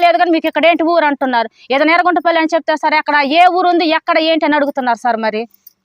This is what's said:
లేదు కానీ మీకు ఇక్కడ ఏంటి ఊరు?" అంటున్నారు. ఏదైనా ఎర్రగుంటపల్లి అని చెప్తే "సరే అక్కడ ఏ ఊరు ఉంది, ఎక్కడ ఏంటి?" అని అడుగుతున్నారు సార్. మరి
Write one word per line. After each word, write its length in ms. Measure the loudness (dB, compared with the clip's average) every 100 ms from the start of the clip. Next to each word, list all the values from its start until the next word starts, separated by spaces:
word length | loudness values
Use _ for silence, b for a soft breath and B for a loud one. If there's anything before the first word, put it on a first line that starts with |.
లేదు 120 | 2 2
కానీ 120 | 0
మీకు 160 | 0 -2
ఇక్కడ 200 | 0 2
ఏంటి 180 | 2
ఊరు?" 200 | 0 0
అంటున్నారు. 440 | 0 -2 -2 -2 -4 b b
ఏదైనా 220 | -2 2
ఎర్రగుంటపల్లి 480 | 2 2 0 0 0
అని 140 | -2
చెప్తే 220 | -2 -2 -2
"సరే 200 | 0 -2
అక్కడ 140 | 0 -2 0 4
ఏ 40 | 4 4
ఊరు 120 | 0
ఉంది, 180 | 0 0 -2
ఎక్కడ 200 | 0 0 0
ఏంటి?" 160 | 0 0
అని 100 | 0
అడుగుతున్నారు 380 | -2 -4 -4 -2
సార్. 180 | -4 -4
మరి 260 | -4 -6 -10 _ _ _